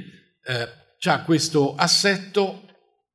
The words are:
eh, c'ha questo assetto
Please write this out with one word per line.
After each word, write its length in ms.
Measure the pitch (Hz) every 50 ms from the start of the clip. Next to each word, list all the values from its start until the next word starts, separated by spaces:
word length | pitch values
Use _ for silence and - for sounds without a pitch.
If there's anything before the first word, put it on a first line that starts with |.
| - - - - _ _ _ _ -
eh, 340 | - 127 120 117 117 - _ _ _ _ - -
c'ha 200 | 175 156 135 -
questo 520 | - 165 151 - - - 151 139 139 -
assetto 880 | - 180 170 - - - 202 196 277 190 190 - 208 196 190 170 - - - - _ _ _ _ _ _ _ _